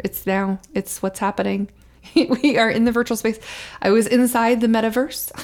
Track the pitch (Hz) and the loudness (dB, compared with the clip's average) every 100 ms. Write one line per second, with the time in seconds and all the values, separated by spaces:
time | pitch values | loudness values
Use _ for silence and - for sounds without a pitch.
0 | 196 - - 190 196 190 - - 190 - | -8 -6 -2 -2 -2 -4 -6 -8 -6 -6
1 | 190 190 196 - 202 196 202 - - _ | -6 -4 -4 -2 -2 -2 -4 -10 -20 _
2 | - - - 254 285 240 226 220 240 233 | -4 0 2 2 2 2 2 2 2 2
3 | 240 226 226 220 - - - - 196 220 | 0 -2 -2 -4 -8 -16 -16 -4 2 2
4 | 214 247 247 247 226 240 233 226 220 226 | 4 4 2 2 2 2 2 2 2 0
5 | 294 - - - | -2 -6 -12 -12